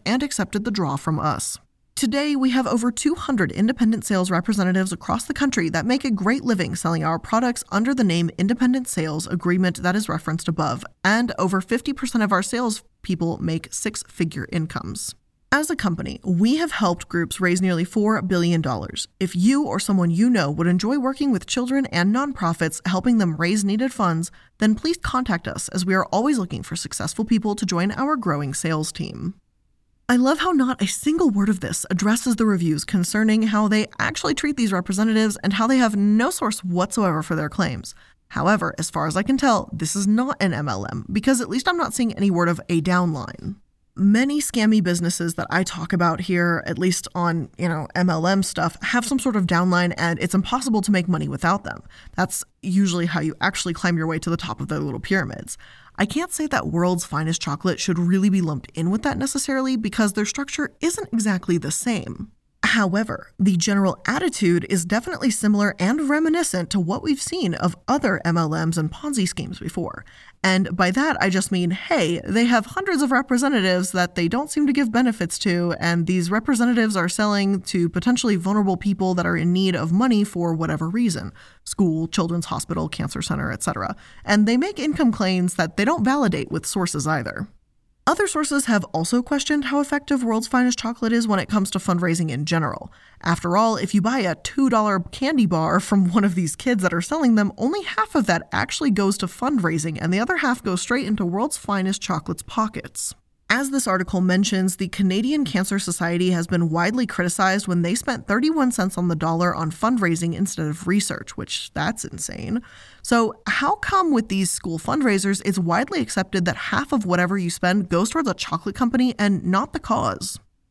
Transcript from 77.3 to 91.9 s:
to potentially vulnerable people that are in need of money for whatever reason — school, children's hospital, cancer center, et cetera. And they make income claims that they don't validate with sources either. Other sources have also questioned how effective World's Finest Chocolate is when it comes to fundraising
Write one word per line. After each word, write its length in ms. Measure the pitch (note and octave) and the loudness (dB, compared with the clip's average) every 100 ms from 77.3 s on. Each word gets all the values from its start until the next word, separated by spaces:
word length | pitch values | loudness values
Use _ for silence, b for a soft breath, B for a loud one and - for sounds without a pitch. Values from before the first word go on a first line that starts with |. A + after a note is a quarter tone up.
| G3+ G3 G3 | 2 2 0
to 260 | - F#3 E3+ | -2 0 0
potentially 480 | F3 A#3+ B3 A#3+ F#3+ | 0 0 2 2 0
vulnerable 400 | F#3 G#3 G3 F3 | 2 2 2 0
people 380 | G3+ G3 F#3 | 0 0 0
that 120 | F3 F3 | 0 0
are 100 | D#3+ | 0
in 160 | E3+ | 2
need 240 | F3+ F#3+ F3+ | 2 2 0
of 160 | D#3+ | 0
money 320 | F#3 B3+ G#3+ | 2 4 4
for 280 | G3+ F3 E3+ | 2 0 -2
whatever 360 | E3 D#3+ D#3 E3 | 0 -2 -2 -2
reason — 440 | G#3+ A#3+ D#3 - - B B | 0 0 0 -6 -14 B B
school, 440 | - - F#3 D#3+ E3 | -8 0 2 2 -2
children's 380 | - E3+ E3+ - | -2 -2 -2 -4
hospital, 420 | - - D#3+ D#3 | -6 -6 -4 -4
cancer 340 | - D3 - | -4 -6 -6
center, 300 | - C#3 - | -6 -4 -4
et 100 | - | -6
cetera. 320 | - - F#2+ F#3 B B | -6 -4 -6 -8 B B
And 220 | - G#3 G#3+ | 0 4 4
they 100 | B3 | 4
make 220 | F4+ G4+ | 0 -2
income 340 | D4 C#4+ C4 | -2 2 2
claims 420 | A3 F#3+ F#3 F3+ | 2 0 2 0
that 220 | - D#3+ - | 0 -2 0
they 80 | |
don't 200 | G#3+ E4+ | 0 2
validate 460 | A3 C#4+ A3+ F3+ - | 2 2 2 0 -4
with 160 | D#3+ - | -6 -4
sources 400 | G3 F3 D3 C#3+ | -4 -2 -2 -2
either. 420 | D#3 A#2 - G3+ - _ _ _ _ - | -2 -4 -8 -10 -14 _ _ _ _ 0
Other 200 | D#4+ G4 | 2 0
sources 380 | D4+ D4 C#4+ C4+ | 0 0 0 2
have 180 | G#3+ - | 0 0
also 280 | - F3 A#3+ | -4 0 0
questioned 440 | B3 C#4+ - D4 | 0 -2 0 0
how 160 | C4 C#4+ | 0 0
effective 420 | C#4+ C#4+ C#4+ C#4 | 0 -2 0 0
World's 240 | A#3 A3 A3 | 0 0 2
Finest 320 | B3 B3 B3 | 2 2 0
Chocolate 340 | A3+ A#3+ A3+ | -4 -2 0
is 140 | A#3 A3+ | 2 2
when 140 | G3 | 0
it 80 | - | 2
comes 240 | G#3+ G3 | 0 0
to 80 | F#3+ | -2
fundraising 500 | - | 0